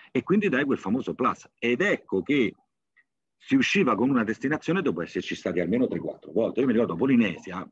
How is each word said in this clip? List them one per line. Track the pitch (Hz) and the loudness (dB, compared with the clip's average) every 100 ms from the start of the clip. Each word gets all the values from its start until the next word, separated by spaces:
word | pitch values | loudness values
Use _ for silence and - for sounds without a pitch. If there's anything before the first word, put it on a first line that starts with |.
| - | -6
e | 131 | -4
quindi | - 202 196 | 0 2 2
dai | 127 | 0
quel | 143 117 | 0 -2
famoso | 98 123 - | -2 -4 -2
plus. | 80 123 90 - _ | -2 -2 -4 -10 _
Ed | 120 123 | -2 0
ecco | 196 151 - 95 | 0 -2 -2 -2
che | 87 143 107 - _ _ _ _ _ _ _ _ | 0 2 0 -2 _ _ _ _ _ _ _ _
si | - 135 | 0 2
usciva | 120 196 139 | 2 2 2
con | 101 127 | 2 2
una | 127 | 2
destinazione | 104 107 135 151 - 185 | 0 -2 -4 -2 -2 0
dopo | 135 85 | 0 -2
esserci | 78 92 - | -4 -6 -6
stati | - 92 87 | -6 -4 -2
almeno | 85 120 123 | 0 0 0
tre, | 85 | -2
quattro | 78 - 73 | -6 -10 -6
volte. | 87 113 - | -2 0 0
Io | 131 | 0
mi | |
ricordo | 113 101 85 | 2 0 0
Polinesia, | 135 123 104 82 92 92 - | 2 4 2 -2 -10 -12 -12